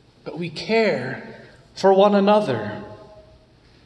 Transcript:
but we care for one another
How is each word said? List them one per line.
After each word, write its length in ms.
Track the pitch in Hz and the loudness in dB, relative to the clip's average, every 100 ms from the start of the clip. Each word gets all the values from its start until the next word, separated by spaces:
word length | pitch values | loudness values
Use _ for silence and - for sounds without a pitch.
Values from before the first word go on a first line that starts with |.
| _ _ | _ _
but 160 | - 156 | -16 -12
we 100 | 170 | -10
care 960 | - - 226 214 151 120 117 - - - - _ - | -10 -2 0 0 -2 -6 -12 -14 -20 -20 -20 _ 0
for 180 | 190 | 4
one 220 | 190 202 202 | 6 6 4
another 680 | 196 208 139 113 101 - - - - - - _ _ _ _ _ | 4 2 2 -4 -6 -12 -14 -20 -20 -20 -20 _ _ _ _ _